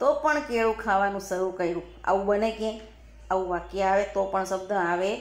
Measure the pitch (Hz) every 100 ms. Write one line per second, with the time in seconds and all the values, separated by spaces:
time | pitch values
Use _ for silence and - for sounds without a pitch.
0 | 262 294 311 294 196 233 226 220 220 196
1 | 202 196 196 185 190 185 170 170 - -
2 | - 196 196 202 226 220 220 220 - -
3 | - - - 190 180 175 170 190 190 196
4 | 202 196 190 190 185 190 190 202 170 175
5 | 190 233